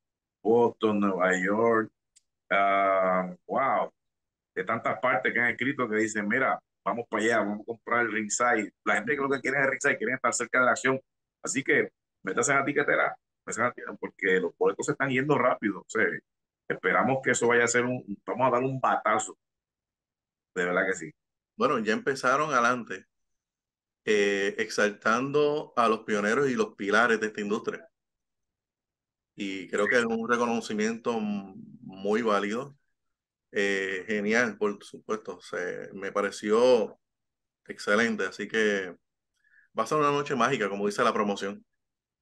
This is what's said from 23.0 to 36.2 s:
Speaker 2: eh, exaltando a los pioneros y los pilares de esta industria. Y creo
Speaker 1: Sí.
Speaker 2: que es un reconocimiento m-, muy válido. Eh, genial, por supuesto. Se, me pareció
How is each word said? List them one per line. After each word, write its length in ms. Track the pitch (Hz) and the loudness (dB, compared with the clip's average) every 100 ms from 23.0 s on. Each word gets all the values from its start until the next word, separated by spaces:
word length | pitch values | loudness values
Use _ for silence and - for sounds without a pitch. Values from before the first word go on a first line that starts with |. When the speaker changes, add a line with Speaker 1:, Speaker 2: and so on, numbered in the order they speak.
| - _ _ _ _ _ _ _ _ _ - | -14 _ _ _ _ _ _ _ _ _ 0
Speaker 2:
eh, 500 | 107 101 101 101 104 | 2 4 2 -2 -2
exaltando 1160 | 107 - 104 101 110 117 139 147 147 151 - - | -4 0 0 0 0 0 0 0 2 0 -4 0
a 120 | 113 | 2
los 100 | 107 | 2
pioneros 480 | 107 104 104 127 139 | 0 0 2 2 0
y 60 | 117 | 0
los 200 | 107 - | -2 -4
pilares 440 | 98 104 120 110 | 0 2 4 2
de 80 | 107 | -2
esta 140 | 107 | -4
industria. 460 | 104 113 - 85 - _ _ _ _ _ _ _ _ _ _ _ _ _ _ - | -4 -4 -6 -10 -14 _ _ _ _ _ _ _ _ _ _ _ _ _ _ -8
Y 320 | 98 95 90 | -6 -8 -4
creo 160 | 101 104 | -2 2
Speaker 1:
Sí. 60 | |
Speaker 2:
que 80 | 127 | 2
es 60 | 117 | 2
un 220 | 113 113 | -2 -2
reconocimiento 880 | 120 117 117 113 107 107 117 120 113 | 0 0 -2 -4 -2 -2 -2 -4 -2
m-, 360 | 104 101 98 - - - | -2 -4 -8 -16 -20 -18
muy 400 | - 95 101 107 | -18 -6 -2 0
válido. 540 | 113 101 101 113 143 - _ _ _ _ _ _ _ | 2 2 0 -4 -8 -14 _ _ _ _ _ _ _
Eh, 520 | 104 98 98 95 95 92 | -2 0 0 -2 -6 -4
genial, 500 | 107 104 113 120 104 | -2 0 2 0 0
por 260 | 104 101 | -4 -4
supuesto. 560 | - - - 110 - 87 | -14 -14 -8 -8 -8 -16
Se, 480 | - 95 90 98 101 | -10 -8 -6 -8 -12
me 180 | 95 95 | -12 -6
pareció 880 | 101 | -4